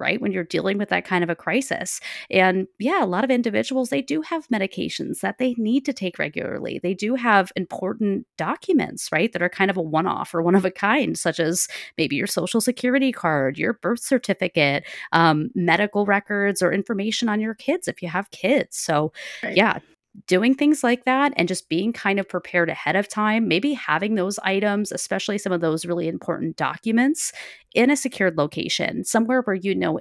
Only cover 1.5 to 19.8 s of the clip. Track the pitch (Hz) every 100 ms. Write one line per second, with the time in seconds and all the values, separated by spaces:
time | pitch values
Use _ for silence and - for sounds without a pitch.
1.5 | 214 269 - 180 - - - - 190 185
2.5 | 185 190 - 226 370 214 180 247 247 233
3.5 | 208 226 262 247 285 262 311 311 330 -
4.5 | 220 190 - 160 - - - 196 - 254
5.5 | 240 220 262 277 254 185 - 151 - -
6.5 | - - - 180 196 208 254 240 202 185
7.5 | - 180 - 190 226 208 196 - - 165
8.5 | 294 - 320 87 - - 156 220 - 175
9.5 | - 196 190 160 156 175 - - 170 170
10.5 | 190 185 - 202 269 196 160 175 160 160
11.5 | 180 - - - - 160 139 202 - 175
12.5 | 233 254 247 247 269 269 - 170 151 135
13.5 | 143 - 233 - 240 - 254 - 196 185
14.5 | 170 143 143 - - - 165 165 156 156
15.5 | - 170 170 208 202 202 202 - 104 101
16.5 | 95 170 - - 208 208 - 233 208 220
17.5 | 214 - 359 - - 175 175 208 - 190
18.5 | 269 - - - 147 151 - - - -
19.5 | 180 208 -